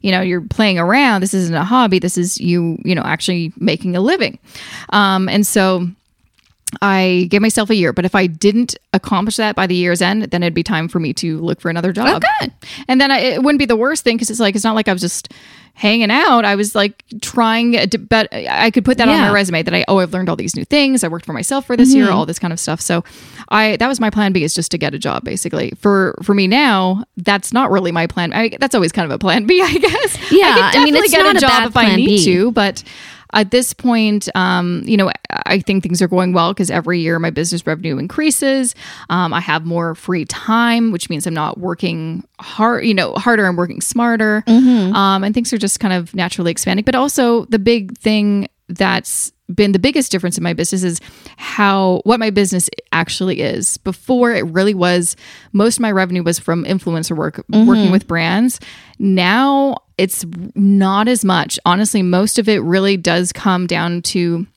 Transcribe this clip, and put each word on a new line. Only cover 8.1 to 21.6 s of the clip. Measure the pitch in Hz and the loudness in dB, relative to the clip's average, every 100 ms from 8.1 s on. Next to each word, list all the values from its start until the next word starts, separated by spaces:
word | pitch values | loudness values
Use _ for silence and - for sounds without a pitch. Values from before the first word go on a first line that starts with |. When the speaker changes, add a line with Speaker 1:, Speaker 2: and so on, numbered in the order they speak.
Speaker 1:
I | 202 185 | 0 0
didn't | 160 202 214 240 - _ | 2 2 2 -2 -6 _
accomplish | 190 - 196 208 214 | -4 0 -2 -2 -2
that | 214 202 | -4 -2
by | 185 | -2
the | 180 | 0
year's | 175 170 | 0 0
end, | 185 214 | 0 0
then | 214 175 | -2 -2
it'd | 175 | -2
be | 165 | -2
time | 165 175 165 | -2 -2 -2
for | 185 | -4
me | 156 | -4
to | - 170 156 | -4 -6 -4
look | 170 170 | -4 -4
for | 175 | -4
another | 165 175 | -4 -4
job. | 185 240 - | -2 -2 0
Speaker 2:
Okay. | 679 855 - - - - 277 | 0 -2 -6 -10 -20 -16 -2
Speaker 1:
And | 262 | 2
then | 277 | 2
I, | 269 | 2
it | 254 - | 0 0
wouldn't | 262 285 | 0 2
be | 269 | 2
the | 226 | 2
worst | 247 311 | 2 0
thing, | - 226 | -2 -2
'cause | 233 | -4
it's | 226 | 0
like, | 214 | 0
it's | 196 226 | 0 0
not | 220 | 0
like | 208 | 0
I | |
was | 180 | -2
just | 175 - - - - - - _ | -2 -6 -12 -20 -20 -20 -20 _
hanging | 214 226 214 | 0 2 2
out. | 247 330 247 | 2 4 2
I | 214 202 | 2 0
was, | 208 208 | 0 0
like, | 202 - _ 220 | -2 -4 _ -14
trying | - - 226 226 233 240 190 | -6 0 0 2 2 2 0
to, | 220 | -4
but | - 226 214 | 0 0 0
I | - 65 - 226 | -6 -6 0 2
could | 233 | 2
put | 220 254 | 0 2
that | 240 | 4
on | 311 | 4
my | 208 | 4
Speaker 2:
Yeah. | |
Speaker 1:
resume | 202 190 170 | 2 0 -2
that | 165 | -2
I, | 175 - | -2 2
"Oh, | 196 | 2
I've | 180 | 2
learned | 180 185 | -2 -4
all | 165 | -4
these | - - | -6 -6
new | - | 0
things. | 294 277 262 175 | 2 2 0 -2
I | |
worked | 170 - | -6 -10
for | |
myself | - - 269 | -8 -4 -6